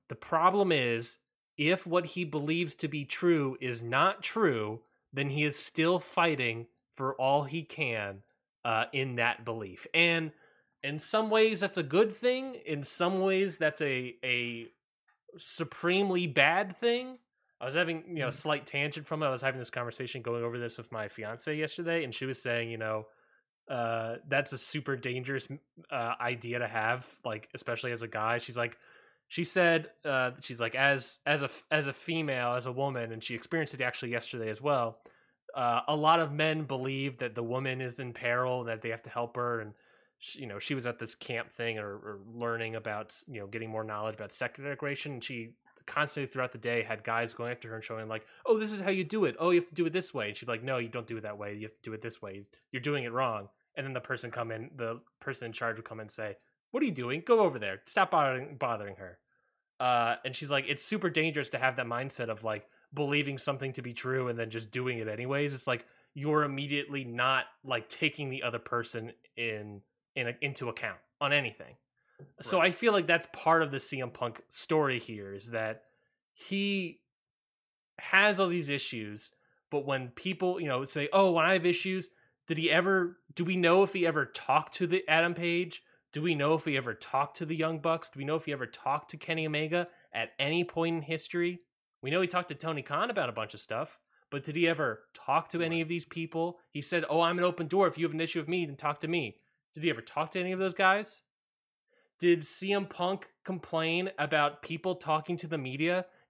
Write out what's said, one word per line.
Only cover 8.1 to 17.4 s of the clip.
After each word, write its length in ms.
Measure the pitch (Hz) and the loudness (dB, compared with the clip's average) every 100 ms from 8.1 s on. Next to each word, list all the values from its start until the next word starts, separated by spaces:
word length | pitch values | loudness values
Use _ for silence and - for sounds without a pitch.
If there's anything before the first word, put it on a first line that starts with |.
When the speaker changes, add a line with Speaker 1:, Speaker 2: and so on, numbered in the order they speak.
| 98 - _ _ _ 117 | -8 -16 _ _ _ 0
Speaker 1:
uh, 220 | 110 120 | 0 0
in 240 | 135 135 120 | -2 0 2
that 300 | 117 123 117 | 2 0 -4
belief. 420 | 113 98 92 - | -6 -8 -10 0
And 400 | 160 170 165 160 - _ _ _ _ | 4 6 4 -2 -8 _ _ _ _
in 160 | 139 151 | -6 -6
some 300 | - 220 220 | 0 0 4
ways, 320 | 220 220 202 | 6 6 4
that's 160 | 190 - | 0 -2
a 60 | |
good 300 | 143 165 220 | 2 4 4
thing. 420 | - 247 254 262 247 | 2 0 0 -2 -8
In 280 | - 147 | -6 -4
some 380 | 139 - 180 190 | -4 0 2 4
ways, 360 | 190 190 196 156 | 4 4 2 2
that's 220 | 156 - | 0 2
a, 380 | 147 127 127 113 127 | 0 0 -4 -4 -2
a 420 | 120 120 117 113 _ _ _ _ _ - 180 | 0 -2 -6 -12 _ _ _ _ _ -20 -10
supremely 880 | - - 160 - 170 190 202 180 175 | -6 -4 -6 -2 2 4 2 2 2
bad 480 | 135 143 180 202 180 | 4 4 4 0 -2
thing. 440 | 240 240 254 254 _ _ | 0 0 -4 -12 _ _